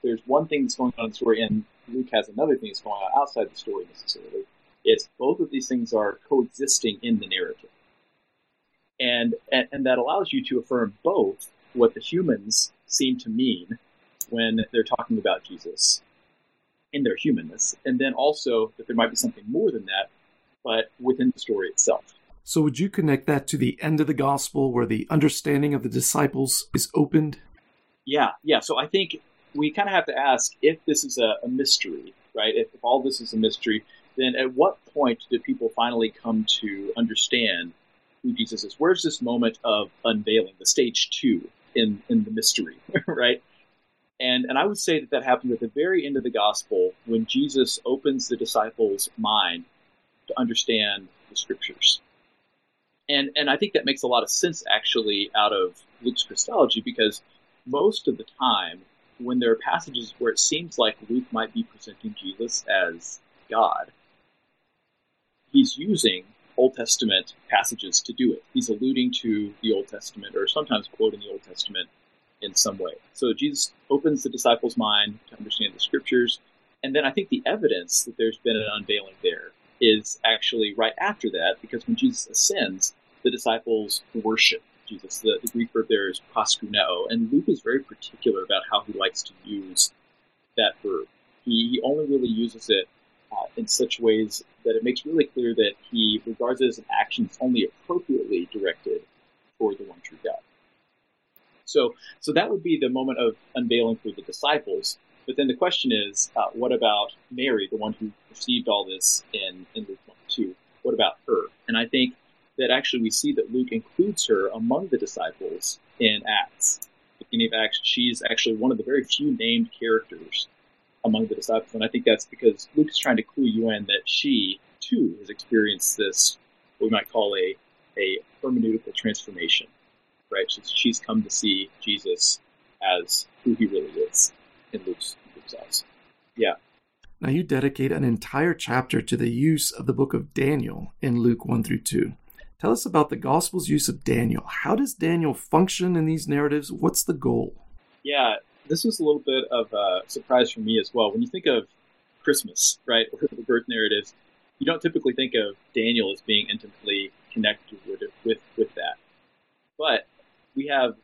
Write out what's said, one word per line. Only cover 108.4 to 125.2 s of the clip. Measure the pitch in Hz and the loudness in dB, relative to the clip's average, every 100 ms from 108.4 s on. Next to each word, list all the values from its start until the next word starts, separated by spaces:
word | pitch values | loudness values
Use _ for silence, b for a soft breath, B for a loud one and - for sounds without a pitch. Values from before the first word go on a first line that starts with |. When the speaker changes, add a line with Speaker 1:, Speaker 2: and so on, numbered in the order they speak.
| - 123 113 | -2 0 2
Speaker 1:
all | 104 | 0
this | 95 92 - - - | -2 -2 0 0 -2
in, | 104 95 92 90 | -8 -10 -12 -14
in | 113 101 | -12 -12
Luke | 98 - | -14 -18
one | _ - | _ -8
two? | - 98 90 _ _ | -4 -4 -6 _ _
What | - | -2
about | 110 98 - - | 2 2 0 0
her? | 107 - - - | 0 0 -8 -4
And | 117 | -2
I | 117 | 0
think | 135 127 - _ _ _ - | 2 0 -2 _ _ _ -4
that | 123 | 2
actually | 127 139 127 | 2 0 -2
we | 110 | 0
see | - 147 | 0 0
that | - - | 0 0
Luke | 127 127 | -2 -2
includes | 113 - - 196 - - | -4 -2 0 0 0 0
her | 104 98 | 2 0
among | 113 117 143 190 | -2 -2 -2 0
the | 127 | -2
disciples | - - 82 - 90 87 - - _ - | -2 -6 -8 -6 -10 -6 -8 -8 _ 0
in | 113 107 107 | 2 2 0
Acts. | 104 - - - - - _ _ _ | 0 -2 -2 -2 -2 -8 _ _ _
Beginning | - 117 113 | -6 0 0
of | 110 | 2
Acts, | 110 - | 0 -2
she's | - - 120 117 113 | -2 0 0 0 -2
actually | 113 117 110 | 0 0 0
one | 127 | 0
of | 113 | 0
the | |
very | 117 135 | 0 -2
few | 131 - 147 120 | 0 -2 0 0
named | 113 117 117 - | 2 2 0 -2
characters | 117 110 - - - - - _ _ _ _ _ | 0 0 0 -12 -10 -10 -10 _ _ _ _ _
among | - 107 110 | 0 0 0
the | |
disciples. | 107 - 113 - | -4 0 0 -2
And | 113 | -4
I | 110 | -2
think | 123 | 2
that's | 117 107 - | 4 2 0
because | - 120 101 - 151 | 2 2 2 0 0
Luke | 151 | 2
is | - | 2
trying | 143 113 | 2 2
to | |
clue | - - | 0 0
you | 123 110 113 | 0 2 0
in | 104 101 | -2 -2
that | 101 | -2
she, | - - 143 120 95 95 _ _ | 0 -2 2 2 0 -4 _ _
too, | - 233 113 - | -2 0 0 -2